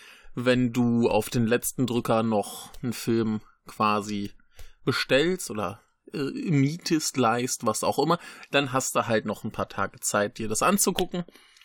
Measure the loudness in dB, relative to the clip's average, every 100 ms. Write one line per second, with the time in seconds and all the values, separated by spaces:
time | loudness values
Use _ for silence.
0 | -20 -20 -14 -2 2 4 2 2 2 4
1 | 4 4 2 0 2 2 -2 -2 0 0
2 | 2 2 2 0 -2 -8 -14 -8 -6 -4
3 | 0 2 2 -2 -6 _ -12 -2 0 0
4 | -2 -6 -6 -12 _ -18 -16 -8 -4 -2
5 | 2 2 2 0 -4 -4 -6 -6 _ _
6 | -10 -6 -4 -4 2 4 4 0 0 0
7 | 0 0 2 2 -2 -2 -2 0 0 0
8 | 2 0 -4 -20 -2 -2 0 -2 -2 -2
9 | 0 0 0 -6 -6 -6 -6 -4 -6 -4
10 | -2 0 0 -2 -4 0 2 2 2 0
11 | -2 -4 -8 -12 _ _